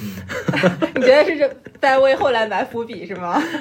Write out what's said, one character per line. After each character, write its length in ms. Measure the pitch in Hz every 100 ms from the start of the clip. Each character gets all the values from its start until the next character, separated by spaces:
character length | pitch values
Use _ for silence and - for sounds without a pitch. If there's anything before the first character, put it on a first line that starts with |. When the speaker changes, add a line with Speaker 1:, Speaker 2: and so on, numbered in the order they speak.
Speaker 1:
嗯。 100 | 104 92 92 - - 294
Speaker 2:
<laughs> 400 | 180 - 320 -
你 60 |
觉 120 | 254
得 80 | 285 330
是 100 | 311
这 180 | 277 - - -
在 200 | 277 262
为 160 | 269
后 160 | 269 320
来 160 | 240 220
埋 180 | 190
伏 180 | - 233
笔 220 | 226 202
是 100 | 175 180
吗？ 220 | 175 202 330 311